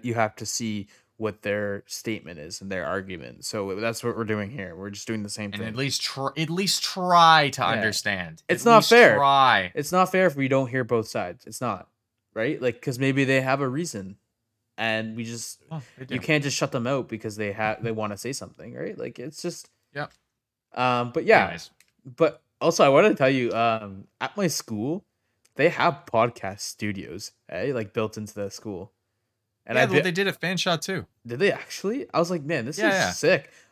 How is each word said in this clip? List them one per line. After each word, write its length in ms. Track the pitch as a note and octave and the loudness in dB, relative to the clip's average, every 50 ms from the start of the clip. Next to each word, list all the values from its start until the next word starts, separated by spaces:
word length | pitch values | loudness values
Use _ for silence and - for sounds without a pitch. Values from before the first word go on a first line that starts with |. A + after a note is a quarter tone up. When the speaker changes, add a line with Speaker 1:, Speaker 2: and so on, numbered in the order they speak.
| - | -2
Speaker 1:
you 100 | B2 A2+ | -4 0
have 220 | A#2 A2+ G#2+ - | 0 0 -2 -2
to 100 | - A#2 | -6 -10
see 400 | - - - A#2+ A2 G#2+ G#2 F#2+ - _ _ _ _ _ | -8 -6 -6 -4 -4 -6 -6 -8 -10 _ _ _ _ _
what 260 | - A2 G#2+ G2 - - | -6 -6 -6 -6 -6 -6
their 400 | G#2 G2+ G#2 G#2 G2+ G2+ G2 - | -4 -4 -2 -2 -4 -6 -8 -10
statement 520 | - - - - A#2+ A2 G2+ - D2+ F2 D#2 | -12 -14 -10 -6 -6 -6 -6 -8 -12 -14 -14
is 220 | D2 E2 F#2+ - | -14 -14 -14 -12
and 100 | F#2+ G2 | -10 -8
their 160 | F#2+ F#2 D#2+ | -8 -6 -4
argument. 580 | C#2 F2+ G2 F#2+ F#2+ F#2 E2 C2 B1 B1 - - | -4 -4 -4 -6 -8 -10 -12 -12 -14 -16 -14 -12
So 300 | - - A2 G2 G2 F#2+ G2 | -8 -6 -6 -4 -4 -4 -4
that's 240 | A2+ A2+ A#2 - - | -4 -4 -4 -4 -6
what 120 | A#2+ A2 | -6 -4
we're 80 | G#2+ A#2 | -4 -4
doing 260 | G#2 A2 G#2 G2+ G2 | -4 -4 -4 -4 -6
here. 260 | B2+ D3 G2 F2+ E2+ | -8 -10 -12 -12 -12
We're 140 | E2 F#2+ G2+ | -12 -12 -12
just 160 | G2+ G2+ - - | -12 -10 -8 -6
doing 160 | A2+ A2 G2+ | -6 -6 -6
the 40 | G2+ | -8
same 220 | - - G#2 G2+ G2 | -8 -8 -10 -8 -8
Speaker 2:
And 60 | G#2 | -8
Speaker 1:
thing. 80 | A2+ A2 | -8 -8
Speaker 2:
at 80 | A2 | -6
least 260 | B2 C3+ C#3 B2 - - | -4 -4 -4 -4 -4 -6
tr-, 260 | - - C3+ C3+ C3+ - | -6 -6 -4 -6 -6 -4
at 140 | D#3 D#3+ D3 | -4 -4 -4
least 320 | E3 F3+ G3+ F#3 - - - | -2 -2 -2 -2 -2 -2 -2
try 680 | - - F#3+ F3+ F3+ F3+ E3+ E3 E3 D#3+ D#3 D3 C#3 | -4 -4 -2 0 4 6 8 8 8 8 8 6 4
to 120 | C3 - A#2+ | 0 0 0
Speaker 1:
Yeah. 60 | F2+ | 0
Speaker 2:
understand. 760 | A2+ A2+ G2+ G#2+ G2+ - - G#2+ G2+ F#2 F2 E2 D#2+ - _ - | 0 0 0 -2 -2 -2 -2 -2 -4 -4 -6 -8 -12 -8 _ -2
Speaker 1:
It's 140 | F3 - - | -2 2 6
Speaker 2:
At 80 | A#3 | 8
Speaker 1:
not 60 | A#3 G#3+ | 8 8
Speaker 2:
least 120 | - - | 8 8
Speaker 1:
fair. 260 | A3+ A#3+ A#3 D3+ A2 | 8 10 10 10 8
Speaker 2:
try. 560 | A#2+ C#3 C#3 C#3 C#3 C3+ B2+ A2+ G2+ F#2 F2+ - | 6 4 6 6 6 6 6 6 4 2 0 -4
Speaker 1:
It's 160 | - D3 D3+ E3+ | -6 -4 0 2
not 180 | F#3 F#3 - - | 2 2 2 2
fair 140 | F#3 F#3 | 2 2
if 100 | F3 C#3+ | 2 2
we 100 | C#3+ C3+ C3+ | 0 0 2
don't 200 | C3+ C3+ C3+ A#2+ | 2 2 0 0
hear 140 | B2 C3 B2 | -2 -2 -2
both 220 | A2 B2 A2+ G#2+ | 0 0 0 0
sides. 400 | - - A#2 G2 F2+ F2 - - | -2 -4 -6 -6 -6 -8 -12 -16
It's 140 | - A2+ - | -16 -12 -8
not, 280 | B2+ A#2+ G2+ F2+ - _ _ _ _ _ _ _ _ _ - | -6 -6 -6 -6 -8 _ _ _ _ _ _ _ _ _ -6
right? 280 | A2 A2 C3+ D#3+ - | -4 -2 -2 -2 0
Like, 220 | C3 B2 A#2 - - | -2 -2 -2 -2 -4
'cause 160 | D3 B2 A#2+ | -6 -4 0
maybe 240 | C3+ C3+ C3+ C3+ C3+ | 0 2 2 2 2
they 200 | B2+ C3+ C3 C3 | 4 2 2 2
have 180 | C3 C3 C3+ | 2 0 0
a 80 | C#3+ C3 | 0 -2
reason, 480 | B2 D3 F3 E3 - G#2 F#2+ F#2+ G#2 - _ _ _ _ _ _ _ _ _ _ _ | -4 -4 -6 -6 -8 -10 -10 -12 -14 -18 _ _ _ _ _ _ _ _ _ _ _
and 380 | - A2 A2+ A2 A2 A2 A2+ A2 | -6 -4 -2 -2 -2 -4 -6 -8
we 80 | A#2 A#2 | -8 -8
just, 400 | A2+ A#2 A#2 A2 - - - _ - | -8 -10 -10 -12 -14 -16 -18 _ -12
Speaker 2:
Oh, 100 | D#3+ D#3 B2 - _ | -12 -12 -12 -14 _
they 180 | - C3 B2+ - | -16 -12 -8 -8
Speaker 1:
you 40 | B2+ | -4
Speaker 2:
do. 60 | - | 0
Speaker 1:
can't 160 | - D#3 D3+ C#3+ | 0 0 2 2
just 140 | C#3+ B2+ | 0 -2
shut 160 | - D#3 C#3 - | -2 -2 -2 -2
them 120 | C3 A#2 B2 | -2 -2 -2
out 200 | C#3 C3+ A#2 - | -2 -2 -4 -6
because 280 | A#2 A2 - A2+ G2+ | -8 -8 -8 -8 -6
they 160 | G#2+ G#2+ G2+ G2 | -6 -6 -6 -4
ha-, 240 | G#2+ A2 G#2+ A2 - | -2 -2 -2 -2 -4
they 120 | A2 A#2 A2 | -4 -6 -4
wanna 240 | A2 G#2+ G#2 G2+ | -4 -4 -6 -6
say 160 | G2 - A#2+ C#3 | -8 -8 -8 -10
something, 420 | - G2 - - - D2+ A2+ A#2+ | -10 -12 -14 -18 -18 -18 -16 -12
right? 240 | B2+ D3+ G3 G#3 - | -10 -10 -8 -8 -8
Like, 220 | - B2+ B2 - | -10 -10 -10 -12
it's 200 | A#2+ D3+ D3+ - | -14 -14 -12 -10
just 300 | - F3 E3+ - - _ _ _ _ _ - | -8 -8 -8 -10 -14 _ _ _ _ _ -12
Speaker 2:
Yep. 200 | C#3+ D3 - _ _ _ _ _ _ _ _ _ _ _ _ - | -10 -10 -10 _ _ _ _ _ _ _ _ _ _ _ _ -6
Speaker 1:
Um, 400 | - B2 B2+ B2 A#2+ B2 A#2+ A#2 | -2 0 0 0 0 -2 -2 -4
but 120 | E3 - | -2 4
yeah. 180 | G3+ A3 D#3+ G2+ | 6 6 6 6
Speaker 2:
Anyways. 260 | F2+ E2+ E2+ - - _ _ _ _ _ _ - | 4 -2 -8 -12 -16 _ _ _ _ _ _ -20
Speaker 1:
But 380 | C#3 B2 - D#3+ D3+ - - _ _ _ - | -10 -2 2 2 2 0 -2 _ _ _ -2
also, 220 | - E3 E3 - F#3 | 0 2 4 6 6
I 40 | C#3+ | 8
wanted 220 | F3+ F#3+ G3 G#3+ | 8 8 6 6
to 40 | - | 4
tell 160 | - C#3 C3 | 4 2 2
you, 220 | C#3 C3 B2 A2+ G#2 | 2 2 0 0 0
um, 560 | A2+ A#2 A#2 A2+ A2 G#2+ G2+ F#2+ G2 F#2+ _ _ - | 0 2 2 0 -2 -4 -8 -12 -14 -16 _ _ -8
at 160 | B2 C3+ - | -8 -6 -2
my 120 | G#3 G3+ E3 | -2 -2 0
school, 560 | - - - - A2+ G#2 G#2+ C3+ E3 G#3 - _ _ _ _ _ _ _ _ _ _ | -2 -2 -6 -6 -6 -4 -4 -4 -4 -6 -8 _ _ _ _ _ _ _ _ _ _
they 140 | - C#3 E3+ | 2 2 4
have 380 | E3+ - - F3 D#3+ - - | 4 4 2 0 0 -2 -6
podcast 520 | - - A2+ A2+ A#2+ A#2+ - - F#2+ F#2+ G#2 | -2 2 2 2 2 0 -4 -10 -10 -10 -10
studios, 720 | - - - - G#2+ G#2 G2+ G2 - - D2+ G2+ A2 - _ _ _ - | -10 -12 -10 -6 -6 -6 -6 -6 -8 -12 -12 -12 -14 -14 _ _ _ -10
eh? 220 | - F2 G#2+ C#3 C3+ | -8 -6 -4 -4 -4
Like, 200 | A#2+ A2 G2 - | -4 -6 -6 -4
built 240 | A#2 A2 G#2+ - A2+ | -4 -4 -4 -4 -8
into 160 | G#2+ G2+ - | -12 -10 -10
the 160 | G#2 G2+ G2 | -8 -8 -8
school. 400 | - - - A2 G2+ F2 E2 - _ _ _ _ _ _ _ _ _ _ _ _ _ _ _ | -10 -12 -12 -10 -10 -10 -12 -14 _ _ _ _ _ _ _ _ _ _ _ _ _ _ _
And 100 | - A#2 | -2 2
Speaker 2:
Yeah, 60 | B2+ B2+ | 2 4
Speaker 1:
I 40 | |
Speaker 2:
well, 80 | - F#3+ | 4 4
Speaker 1:
be- 60 | D3 E3+ | 4 2
Speaker 2:
they 80 | F#3 E3 | 2 0
did 140 | F#3 G3 F#3+ | 0 0 -2
a 40 | D3 | -2
fan 240 | - - E3+ F#3+ E3+ | -2 -4 -4 -2 -2
shot 240 | - F#3+ E3+ D#3 - | 0 0 -2 -2 -2
too. 240 | - F#3+ D#3+ G2 - _ _ - | -4 -6 -6 -8 -10 _ _ -14
Speaker 1:
Did 120 | A#2 A#2+ B2+ | -10 -4 0
they 120 | G3 G3+ | 2 2
actually? 560 | - - - - - - - F#3+ A#3 C4+ - - - | 0 0 -6 -12 -12 -8 -4 -4 -4 -4 -6 -2 0
I 60 | D3 | 0
was 120 | F3 E3+ | 0 0
like, 120 | F#3 E3+ C3+ | 0 -4 -4
"Man, 240 | C#3+ E3+ C#3 A2+ | -4 -4 -2 -4
this 100 | A#2+ D#3 | -4 -4
Speaker 2:
Yeah, 120 | - G#3+ G#3+ | -2 0 2
Speaker 1:
is 60 | G3 | 2
Speaker 2:
yeah. 140 | F#3 C3+ F2+ F2 | 2 0 0 -2
Speaker 1:
sick. 380 | - - D#3+ F#3 D3 - - _ _ _ _ | 0 2 2 2 2 0 -4 _ _ _ _